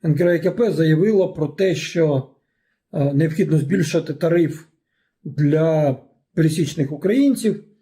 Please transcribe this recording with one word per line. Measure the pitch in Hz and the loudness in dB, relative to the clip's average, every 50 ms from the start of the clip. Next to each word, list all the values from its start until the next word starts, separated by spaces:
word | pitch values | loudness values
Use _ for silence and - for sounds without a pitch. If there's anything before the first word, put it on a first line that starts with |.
| - | 0
Н | 165 151 | 0 0
К | 131 175 | 2 2
Р | 175 | 2
Е | 175 165 | 2 2
К | 165 185 | 0 -2
П | - - 240 220 | 0 0 0 0
заявило | 170 147 160 160 156 156 180 220 220 196 185 - - | 2 0 2 2 4 4 2 2 4 2 2 0 -2
про | - 151 143 | -4 -6 -6
те, | 147 - 190 190 165 | -2 -2 0 0 0
що, | 127 - - - 175 165 156 147 131 131 - _ _ _ _ _ _ _ _ _ _ _ _ - | -2 -6 -6 -2 0 0 2 2 -2 -4 -6 _ _ _ _ _ _ _ _ _ _ _ _ -4
е, | - 139 143 143 | -2 -2 0 2
необхідно | 139 156 160 160 - 185 151 160 156 | 0 0 0 0 -2 -2 0 0 0
збільшити | - 135 180 190 170 - - 170 160 - 147 | 0 0 0 -2 -2 0 -2 -4 -4 -4 -8
тариф | - - 165 165 175 170 143 - - - _ _ _ _ _ _ _ _ _ _ _ _ | -4 -2 0 2 2 2 0 -2 -8 -16 _ _ _ _ _ _ _ _ _ _ _ _
для | - 131 - 147 143 156 156 160 165 160 156 151 143 135 - - _ _ _ _ _ _ | -12 -4 0 0 2 2 2 2 2 2 2 2 0 -2 -4 -10 _ _ _ _ _ _
пересічних | - 160 156 - - 165 135 - 170 143 135 | 0 0 0 2 0 -2 -4 -2 -4 -4 -4
українців | 151 143 - 185 214 269 277 277 254 214 - 214 190 - - _ _ _ | -4 -4 -2 0 2 2 2 2 2 2 0 -2 -2 -2 -8 _ _ _